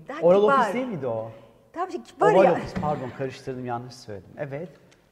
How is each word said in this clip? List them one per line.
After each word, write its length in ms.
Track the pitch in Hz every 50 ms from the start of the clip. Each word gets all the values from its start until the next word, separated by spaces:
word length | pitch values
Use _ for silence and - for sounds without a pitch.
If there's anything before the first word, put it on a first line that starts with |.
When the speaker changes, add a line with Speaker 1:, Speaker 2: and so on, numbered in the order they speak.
| -
Speaker 1:
Daha 140 | - - -
Speaker 2:
Oral 200 | 160 175 185 202
Speaker 1:
kibar. 180 | 208 240 277 269
Speaker 2:
Office 140 | 233 208 180
değil 140 | 247 262
miydi 200 | 247 202 143 131
o? 240 | 123 113 110 110 113 110 - - - _ _ _ _ -
Speaker 1:
Tabii 300 | 320 370 370 339 240 -
kibar 300 | - - - - - 185
Speaker 2:
Oval 100 | 185 190
Speaker 1:
ya. 60 | 180 165
Speaker 2:
Office, 280 | 143 - - - -
pardon 280 | 151 151 151 131 131 120 -
karıştırdım, 480 | - 139 131 127 - - 139 131 127 127
yanlış 280 | 123 120 120 123 127 123
söyledim. 340 | - - - 104 95 - - -
Evet. 320 | - 151 135 135 147 175 175 - - _ _ _ _ _ _